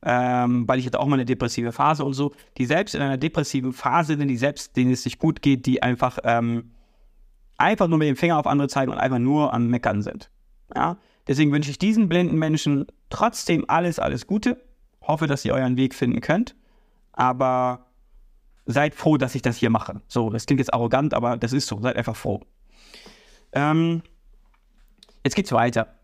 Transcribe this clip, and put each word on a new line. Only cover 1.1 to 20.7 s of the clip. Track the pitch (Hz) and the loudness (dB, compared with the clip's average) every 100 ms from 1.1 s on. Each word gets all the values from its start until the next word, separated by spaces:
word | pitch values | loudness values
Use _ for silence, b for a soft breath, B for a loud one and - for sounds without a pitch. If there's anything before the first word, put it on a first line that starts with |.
eine | 139 | 0
depressive | 123 131 117 - 117 | 0 -2 -2 -2 -6
Phase | 113 143 156 | 0 2 2
und | 143 | -2
so, | 131 143 B B - | -2 -4 B B -4
die | 123 | 0
selbst | 156 202 | 0 0
in | 151 | -4
einer | 143 135 | -2 -2
depressiven | 156 170 143 139 127 | -2 -2 -2 -2 -4
Phase | 127 135 143 160 151 | -4 0 0 2 0
sind, | 143 | 0
die | 123 | 0
selbst, | 135 143 - - | -2 -2 -8 0
denen | 127 | 2
es | 127 | 2
nicht | - - | -2 -2
gut | 160 156 | 0 2
geht, | 147 135 127 | 2 2 2
die | 127 | 0
einfach, | 123 123 127 - | 0 0 -2 0
ähm, | - 117 117 117 117 - _ _ - _ - _ _ _ | 0 2 2 -4 -6 -20 _ _ -20 _ -20 _ _ _
einfach | 170 214 180 | 2 4 2
nur | 165 | 4
mit | 151 | 2
dem | 131 | 2
Finger | 170 160 | 2 2
auf | 147 | 2
andere | 143 143 | 0 0
zeigen | 139 131 | 0 -2
und | 110 | 0
einfach | 131 127 | 0 0
nur | 123 147 151 | 2 2 2
am | 117 117 | 0 0
Meckern | 120 - 101 | 0 0 -2
sind. | 101 - - _ _ _ _ | -4 -10 -16 _ _ _ _
Ja? | - 151 180 b b - | -4 -2 -4 b b -4
Deswegen | 139 151 | 2 2
wünsche | 143 147 | 2 -2
ich | 143 | -2
diesen | 190 220 202 | 0 2 2
blinden | 170 175 156 | 2 2 0
Menschen | 156 156 - 139 - - _ | 0 0 0 -2 -2 -12 _
trotzdem | - 226 - - 165 - | -2 -2 -2 -2 -2 2
alles, | 160 175 160 | 0 0 -2
alles | - 135 - | -2 -4 -4
Gute. | 208 226 240 - _ _ _ | -2 -2 -4 -8 _ _ _
Hoffe, | - 151 156 | -4 -2 0
dass | 139 | -2
ihr | - | 0
euren | 131 127 127 | 0 0 2
Weg | 131 | 0
finden | - 120 123 | 0 -2 -2
könnt. | - 165 240 - _ _ _ _ _ | 0 0 0 -6 _ _ _ _ _
Aber | - 127 127 131 127 127 123 _ _ _ - - _ _ _ - | 0 0 2 0 2 0 -4 _ _ _ -20 -20 _ _ _ -4
seid | 117 151 - | 0 0 0
froh, | - 151 | 2 2
dass | 127 135 | 2 -2
ich | |
das | 127 120 | -2 0
hier | 117 | 2
mache. | 110 - - - | 0 -2 -14 -6
So, | - 113 | -2 -2
das | 110 - | -4 0
klingt | 139 | 0
jetzt | 131 | 2